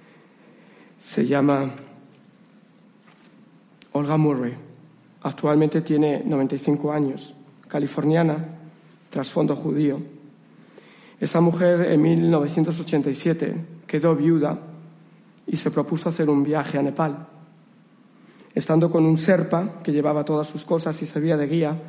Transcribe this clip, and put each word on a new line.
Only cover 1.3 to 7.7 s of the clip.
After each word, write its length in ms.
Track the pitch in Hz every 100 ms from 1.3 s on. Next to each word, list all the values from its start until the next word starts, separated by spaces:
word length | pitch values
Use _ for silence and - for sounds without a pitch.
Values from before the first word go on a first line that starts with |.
| 139 143 139 135 - - - - _ _ _ _ _ _ _ _ _ _ _ _ - - _ _ - -
Olga 260 | 143 143 156
Murray. 380 | 151 127 123 123 - - - _ _ _
Actualmente 600 | 147 - 151 151 151 160
tiene 420 | 165 151 151 139
noventa 320 | - 139 135 135
y 40 |
cinco 320 | - 143 147
años, 440 | 151 139 131 - - - -
californiana, 760 | -